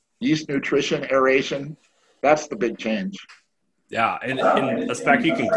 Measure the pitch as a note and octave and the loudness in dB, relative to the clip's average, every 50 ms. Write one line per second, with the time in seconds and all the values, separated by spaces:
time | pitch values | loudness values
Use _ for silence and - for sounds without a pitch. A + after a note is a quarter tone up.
0 | _ _ _ _ A#2 C3 D#3 D3+ - - C#3+ C3+ - - - C#3+ C#3 - E3 D3 | _ _ _ _ -2 0 0 0 -2 -2 -4 -4 -2 0 0 0 0 0 -2 -4
1 | C#3 B2+ C3 C3+ C3 C3 C3+ C#3 C3+ - D3 C#3 C#3 D3 D#3+ - _ _ _ _ | -2 0 2 2 4 4 4 4 2 0 -4 -6 -6 -10 -12 -16 _ _ _ _
2 | _ _ _ _ - C#3 D3+ D3 - - - A2 A#2+ A2+ G#2 - - A2+ A2 G#2 | _ _ _ _ 2 2 2 2 2 -4 -6 -4 -2 -2 -2 -4 -4 -4 -2 -2
3 | F#2+ G2 G2+ - - - - - _ _ _ _ _ _ _ _ _ _ G2+ A2 | -4 -6 -8 -10 -14 -20 -20 -20 _ _ _ _ _ _ _ _ _ _ -2 0
4 | A2+ G#2+ F2+ - - B2 C3 C3 - - - - C3+ C3 A#2 A#2+ - - B2 - | 0 0 0 -2 -6 -6 -4 0 0 2 2 2 2 0 -2 -2 -4 -4 -6 -2
5 | - D3+ C#3+ - - D#3+ - - B2+ A2+ - | 2 2 2 4 4 2 0 0 0 0 2